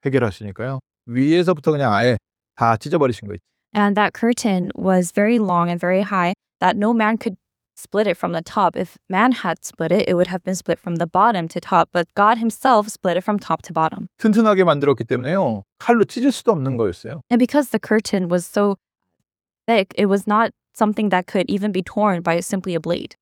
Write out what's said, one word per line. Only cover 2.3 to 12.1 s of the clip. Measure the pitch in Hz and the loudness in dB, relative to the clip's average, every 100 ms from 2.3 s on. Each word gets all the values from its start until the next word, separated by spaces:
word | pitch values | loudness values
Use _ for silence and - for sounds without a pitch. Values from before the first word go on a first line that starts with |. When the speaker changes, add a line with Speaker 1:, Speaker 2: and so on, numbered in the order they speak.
| _ _ - | _ _ 0
Speaker 1:
다 | 117 110 | 2 2
찢어버리신 | 147 165 135 110 104 | 0 0 0 -2 -10
거 | |
있죠. | 92 _ _ _ | -16 _ _ _
Speaker 2:
And | 214 202 202 | 0 0 2
that | 202 - | 0 0
curtain | 233 247 220 185 180 - | -2 0 0 -2 -4 -4
was | 185 185 175 | 0 2 0
very | - 208 240 | 0 0 0
long | 202 175 175 | 0 0 0
and | 175 | -2
very | 175 185 | -2 0
high | 202 190 175 196 _ - | 0 -2 -2 -4 _ -2
that | 180 202 | 0 2
no | 208 | 0
man | 233 214 220 | 2 0 -2
could | 226 190 _ _ _ - | -6 -10 _ _ _ -20
split | - 196 208 | -6 -2 0
it | 170 | -2
from | 175 | -4
the | 170 | -6
top. | - - 180 - | -6 0 0 0
If | 180 _ - | -8 _ -6
man | 190 247 | 0 2
had | 247 185 165 | 0 -4 -6
split | - - 165 | -8 -6 0
it, | 190 - | 0 2
it | |
would | 180 180 | 2 0
have | 185 | -2
been | - 190 | -6 -6
split | - 165 | -4 -4
from | 180 170 | -4 -4
the | 170 | -2
bottom | 185 220 196 160 | 2 2 2 -4
to | 175 | -8
top. | - 180 165 | -2 0 2
But | 180 170 | -2 -4